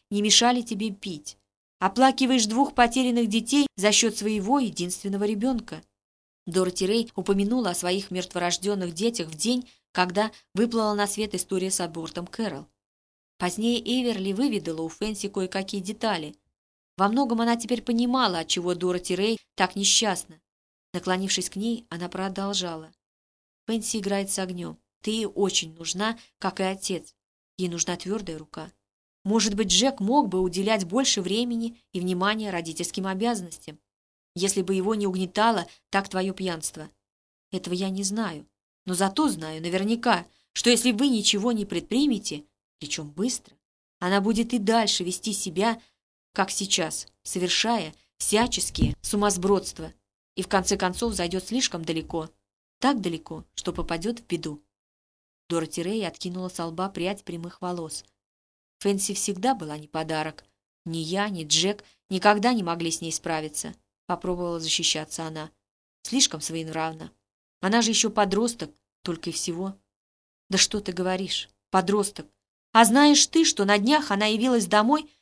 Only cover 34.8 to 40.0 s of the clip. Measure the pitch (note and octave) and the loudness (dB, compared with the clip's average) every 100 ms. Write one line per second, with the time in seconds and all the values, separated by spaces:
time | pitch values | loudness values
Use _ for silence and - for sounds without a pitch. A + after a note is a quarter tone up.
34.8 | F#3+ A3 G3+ F#3 F#3 G#3 A3+ G#3+ E3 - | 0 0 0 -2 -2 2 2 2 -4 -14
35.8 | _ G3 G3 F#3 F#3+ F#3 F#3 E3 - - | _ -2 -2 -4 -4 -4 -6 -4 -8 -10
36.8 | D#3 _ _ _ _ _ _ F#3+ F#3 F3+ | -16 _ _ _ _ _ _ -8 -4 -4
37.8 | F#3+ F#3+ G3 G#3 G#3+ D3+ - _ _ _ | -2 -2 -4 -4 -4 -8 -16 _ _ _
38.8 | - F3+ G3 G3 D4+ E3+ D#3 D#3 E3+ F#3 | -6 0 0 2 0 0 -6 -8 -4 -2
39.8 | G3+ A#3 | 0 0